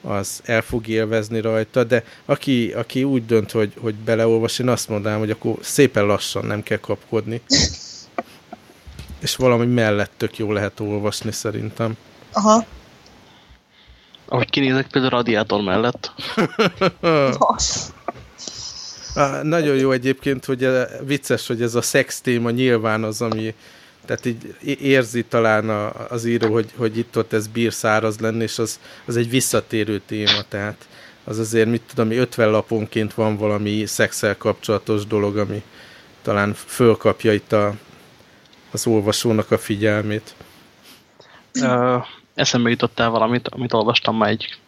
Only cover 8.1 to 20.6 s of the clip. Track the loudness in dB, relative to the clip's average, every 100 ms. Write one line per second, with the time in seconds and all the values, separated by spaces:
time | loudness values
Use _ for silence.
8.1 | -12 -12 -20 -20 -20 -20 -20 -20 -20 -18
9.1 | -10 -8 0 2 4 2 2 2 2 -2
10.1 | _ -8 -4 -2 -2 -2 -6 -4 -2 -2
11.1 | -4 -6 -6 -6 -6 -8 -4 -6 -6 -14
12.1 | -20 -6 0 4 4 2 -16 -20 -20 -20
13.1 | -20 -20 -20 _ -20 _ _ _ -20 _
14.1 | -20 -4 -2 0 0 2 2 2 0 2
15.1 | 2 2 0 2 0 2 2 2 -2 -12
16.1 | -12 -6 -2 -2 2 0 2 -2 0 2
17.1 | 4 2 4 2 2 -2 -4 -8 -10 -12
18.1 | -12 -20 -16 -14 -12 -14 -14 -16 -16 -8
19.1 | 0 0 0 0 0 2 2 2 2 0
20.1 | 0 -2 -4 -4 0